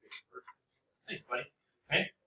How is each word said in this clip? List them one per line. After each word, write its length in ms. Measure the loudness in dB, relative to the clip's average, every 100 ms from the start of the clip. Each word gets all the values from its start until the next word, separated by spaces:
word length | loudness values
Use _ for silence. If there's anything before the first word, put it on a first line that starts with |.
paid 80 | -14 -16 -14
for 80 | -16
it. 60 | -16 -20 _ _ _ _ -6
Thanks, 180 | -6
buddy. 240 | -2 -2 -2 _ _ _ 2
Okay? 200 | 4 4 -4